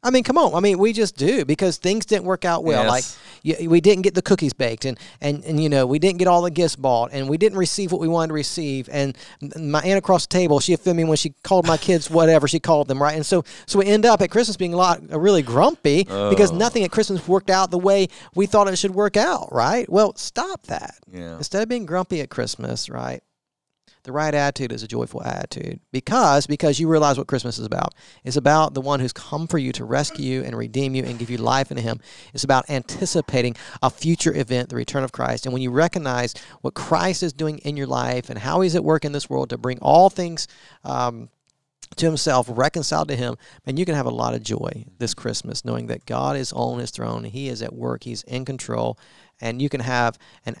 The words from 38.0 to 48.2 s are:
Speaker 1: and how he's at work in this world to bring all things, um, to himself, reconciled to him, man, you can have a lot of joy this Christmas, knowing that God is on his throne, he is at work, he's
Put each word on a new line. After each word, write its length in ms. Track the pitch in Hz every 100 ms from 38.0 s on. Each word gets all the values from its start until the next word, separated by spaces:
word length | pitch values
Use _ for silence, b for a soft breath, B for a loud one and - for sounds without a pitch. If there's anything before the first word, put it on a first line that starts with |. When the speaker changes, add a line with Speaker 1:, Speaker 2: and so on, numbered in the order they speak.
| 123 123 -
Speaker 1:
and 80 | 120
how 240 | 120 165
he's 140 | 190 165
at 80 |
work 220 | 151 156 151
in 60 |
this 160 | 143 -
world 220 | 135 131
to 80 | 117
bring 220 | 117 123
all 320 | 139 151 190
things, 360 | - 175 165 - b b b
um, 460 | 135 131 123 117 120 _ _ _ _ _ - -
to 100 | 165
himself, 420 | 156 - 127 123
reconciled 580 | 117 139 175 139 156 156
to 80 | 127
him, 200 | 123 120 b b -
man, 120 | 135
you 80 | 180
can 100 | 151
have 100 | 127
a 20 |
lot 240 | 120 120 120
of 80 |
joy 420 | 110 110 - - 110 _
this 160 | 117 -
Christmas, 500 | - 117 - - 120
knowing 220 | 120 117
that 180 | 117 -
God 300 | 120 135 143
is 160 | 127
on 240 | - 120 120
his 140 | 120
throne, 320 | - 117 117
he 240 | 113 110 139
is 160 | 117
at 100 | 113
work, 300 | - 123 120
he's 200 | 123 113